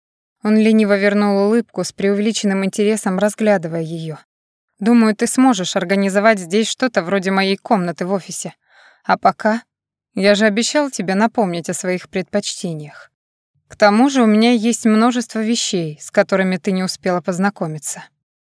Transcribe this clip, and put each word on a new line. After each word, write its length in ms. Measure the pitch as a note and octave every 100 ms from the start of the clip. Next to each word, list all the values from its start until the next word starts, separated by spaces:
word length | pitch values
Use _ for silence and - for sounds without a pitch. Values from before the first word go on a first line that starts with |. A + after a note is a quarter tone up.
| _ _ _ _
Он 140 | G#3+ G#3+
лениво 400 | A3 A3 G#3 G3+
вернул 500 | G3+ G3+ G3+ G3 G3+
улыбку, 380 | A#3 A3+ -
с 80 | -
преувеличенным 720 | - G3 G3+ G#3 G#3 G#3 G3
интересом 540 | F#3+ - G#3 A3 G3+ F#3
разглядывая 640 | G#3 - G#3+ G3+ D#3+ E3
её. 340 | D#3+ E3 D#3+ D3 _ _ _ _ _ _
"Думаю, 360 | G3+ A#3+ A3
ты 120 | G#3 A#3
сможешь 500 | - C4 G3 F3 G3
организовать 640 | F3+ G3 G3 G3 G#3+ G#3
здесь 300 | E3+ G3+ A3
что-то 340 | - B3+ G3+
вроде 280 | E3 G3 F#3
моей 260 | F#3+ F#3+ G3
комнаты 500 | - G#3+ F3 E3 F3+
в 60 |
офисе. 420 | G3 - - F3 - _ _ _ _
А 120 | - F#3+
пока 460 | G3 - G#3+ A3+ - _ _ _ _ -
я 180 | G3
же 120 | G3+ A3
обещал 440 | G#3 A#3 D4+ C#4+
тебе 240 | - F3+
напомнить 540 | F#3+ A3+ - G3 E3+ D#3+
о 60 |
своих 340 | F3 F#3 F3+ -
предпочтениях. 1040 | F#3+ F3+ G#3 - - F3+ D#3 D3 - - _ _ _ _ _ _
К 80 | -
тому 320 | G#3 G#3 C#4
же 140 | C4+
у 40 | A3
меня 260 | G#3+ A#3
есть 340 | A#3+ A3+ A#3 A3+
множество 540 | G#3+ A#3+ A#3+ A#3 A3
вещей, 580 | A3 A#3 - F#3 D#3+ D#3
с 100 | -
которыми 460 | - G3 F#3+ F#3+ F#3
ты 160 | -
не 100 | F#3
успела 380 | F#3 - F#3+ F3+
познакомиться". 840 | F#3 F3 G3 - E3 D#3 - - - _ _ _